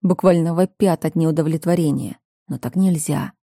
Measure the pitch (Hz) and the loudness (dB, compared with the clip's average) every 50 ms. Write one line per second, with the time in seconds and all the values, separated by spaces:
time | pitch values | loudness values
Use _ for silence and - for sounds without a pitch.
0 | - 185 180 - - 185 175 170 165 170 170 165 185 190 _ _ 208 196 165 - | 2 0 0 2 4 2 4 4 2 0 0 0 0 -2 _ _ 0 0 0 0
1 | - 156 - - 165 160 160 151 160 156 160 160 - 175 175 175 170 151 139 131 | -2 -4 -2 0 0 0 0 0 0 0 -2 -2 0 0 0 0 2 0 -2 -2
2 | 131 107 - _ _ _ _ _ _ _ 135 127 - 127 - 185 190 190 180 160 | -4 -8 -12 _ _ _ _ _ _ _ -10 -8 -8 -6 -2 0 2 2 2 0
3 | 147 - 151 143 139 131 - _ | -2 -2 -4 -4 -4 -6 -10 _